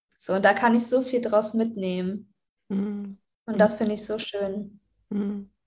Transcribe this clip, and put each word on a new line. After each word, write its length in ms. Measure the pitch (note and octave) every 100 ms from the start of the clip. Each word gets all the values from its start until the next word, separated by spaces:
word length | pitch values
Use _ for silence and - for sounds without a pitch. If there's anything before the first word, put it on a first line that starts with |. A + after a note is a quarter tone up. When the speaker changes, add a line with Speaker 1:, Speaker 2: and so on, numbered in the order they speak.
| _ _
Speaker 1:
So, 160 | -
und 100 | F#3+
da 100 | G3 G#3
kann 200 | A#3+ A#3
ich 120 | A#3
so 140 | B3+
viel 200 | B3+ A#3+
draus 320 | A3 G#3 A3
mitnehmen. 800 | A3+ A3+ G3+ F#3 F3+ F#3 G3 - _ _ _ _
Speaker 2:
Mhm. 500 | G3 G3+ G#3 G3+ G3 _ _ -
Speaker 1:
Und 80 |
Speaker 2:
Mhm. 40 | G#3
Speaker 1:
das 160 | G#3+ -
finde 180 | A3
ich 100 | G#3
so 140 | - A3
schön. 640 | - G3+ G3 G3+ G3+ - _ _ _
Speaker 2:
Mhm. 420 | G#3 G3+ G3+ G3+ _